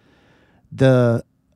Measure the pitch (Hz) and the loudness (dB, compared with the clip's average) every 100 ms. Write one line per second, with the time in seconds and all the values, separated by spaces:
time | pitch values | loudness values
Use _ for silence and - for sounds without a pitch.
0 | _ _ _ _ _ _ _ 107 135 127 | _ _ _ _ _ _ _ -2 0 2
1 | 120 117 - _ _ | 0 -2 -8 _ _